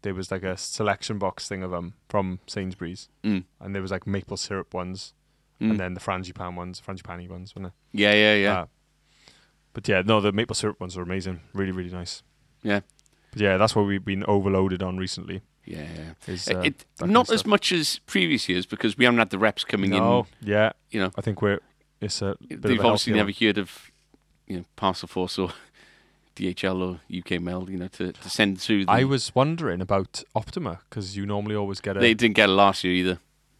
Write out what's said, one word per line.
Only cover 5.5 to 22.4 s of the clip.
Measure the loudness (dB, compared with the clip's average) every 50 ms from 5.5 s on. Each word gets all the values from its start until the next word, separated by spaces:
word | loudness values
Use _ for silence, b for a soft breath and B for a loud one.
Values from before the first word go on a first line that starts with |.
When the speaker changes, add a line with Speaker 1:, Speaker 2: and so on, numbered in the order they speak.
| _ -4
Speaker 2:
Mm. | -2 0
Speaker 1:
and | 0 0
then | -2 -4 -6
the | -6
frangipane | -4 -4 -4 -4 -6 -8 -10 -10 -10 -10 -8
ones, | -10 -10 -10 -12 -14
frangipani | -12 -12 -12 -12 -12 -12 -14 -14 -12 -14
ones, | -14 -14 -16 -14 -14
wasn't | -12 -12 -12 -14 _ _ _
there? | 0 4 6 6
Speaker 2:
Yeah, | 8
yeah, | 8 8 8 8
yeah. | 6 6 4 2 0
Speaker 1:
Uh, | -2 -6 _ _ _ _ _ _ b b b b b b b b b b b b b _ -16
but | -6 -2 2
yeah, | 2 2 4
no, | 4 4 4
the | 4 4
maple | 2 2 0 -2 -2
syrup | -4 -4 -4 -4 -6
ones | -8 -10 -8
are | -8
amazing. | -6 -6 -4 -4 -4 -6 -8 -10 -12 _
Really, | -6 -4 -4 -2
really | -4 -6 -6 -8
nice. | -8 -10 -10 -10 -12 -14 -16 _ _ _ _ _ _ _
Speaker 2:
Yeah. | -2 0 0 0 -2 _ _ _ _ _ _ _ _ _
Speaker 1:
But | -4 2
yeah, | 2 4 6 6
that's | 4 4 4
what | 4 2 2
we've | 0 -2 -2
been | -4 -4 -2 0
overloaded | 2 2 2 2 2 2 2 2 0 0 -2 -4
on | -4 -4 -4
recently. | -6 -6 -8 -10 -10 -10 -12 -12 -12 _ _ _ _
Speaker 2:
Yeah, | -16 -14 -14 -12 -12 -12
yeah. | -14 -14 -16 -16 -16 -12 -10
Speaker 1:
Is, | -10 -6 -4 -4
Speaker 2:
Uh, | -2 -2
Speaker 1:
uh, |
Speaker 2:
it, | -2 -2 -4 -6
Speaker 1:
that | -12 _ _ -4
kind | 0 2
Speaker 2:
not | 4 4 4 4
Speaker 1:
of | 2
Speaker 2:
as | 0
Speaker 1:
stuff. | 2 2
Speaker 2:
much | 2 2 2 2
as | 0 0 0 0 -2 -6 _
previous | -2 0 0 2 2 0 0 0 0
years | -2 -2 -2 -4
because | -4 -2 0 0 2 4
we | 4
haven't | 4 6 4
had | 2 2
the | 2 2
reps | 2 2 2 0 -4
coming | -4 -2 0 0 2
Speaker 1:
No, | 2 2 4 4 4 2 2 -2 _ -10
Speaker 2:
in. | -4 0
Speaker 1:
yeah. | 2 4 2 2 0 _ _ _
Speaker 2:
You | -4 -2
know, | -2 -2 -2 -4
Speaker 1:
I |
think | -4 -4 -2 0
we're, | 0 0 0 0 -4 _ _ _ _ _ _ -10
it's | -8 -6 -6 -4
a | -4 -4 -4 -6